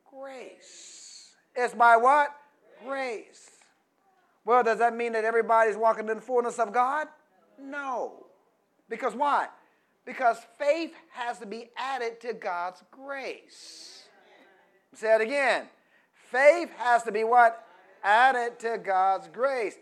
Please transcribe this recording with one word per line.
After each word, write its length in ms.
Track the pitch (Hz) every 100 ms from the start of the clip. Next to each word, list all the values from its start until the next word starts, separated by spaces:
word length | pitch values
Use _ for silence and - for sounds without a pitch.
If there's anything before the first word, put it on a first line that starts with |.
| _
grace. 1200 | 269 269 262 190 - - - - - - - - _ _ -
It's 180 | 240
by 240 | 208 240 233
what? 380 | 247 294 285 - _ _ _ - 233
Grace. 640 | 269 262 208 - - - _ _ _ _ _ _ _ _ _ 202
Well, 160 | 247
does 160 | 226 214
that 160 | 233
mean 200 | 233 233
that 120 | 226 220
everybody's 500 | 226 214 226 226 208
walking 320 | 226 214 214
in 100 | 220
the 40 |
fullness 380 | - 247 240 240
of 120 | 214
God? 360 | 220 254 302 302 - _ _ _ -
No. 680 | 269 285 269 233 120 - - _ _ _ _ _ -
Because 280 | 226 254 226
why? 320 | 285 233 147 - _ _ _ _ -
Because 320 | - 247 226 - -
faith 340 | 294 320 320 - _
has 280 | - 240 196
to 80 | 208
be 240 | 226 233 208
added 460 | 262 262 233 233
to 120 | 240
God's 500 | 196 208 175 180 180 _
grace. 1160 | 269 269 277 220 - _ - - - - - - _ _ _ _ _ _ _ _
Say 200 | - 220 220
it 60 |
again. 460 | 226 285 262 170 113 _ _ _ _
Faith 560 | _ _ 247 285 339 302 -
has 260 | 240 233
to 80 | 226
be 120 | 208
what? 440 | 226 247 233 233 - _ _ _
Added 560 | 196 220 262 247 233 233
to 180 | 226 220
God's 500 | 180 185 190 190 165
grace. 480 | 175 269 262 202 -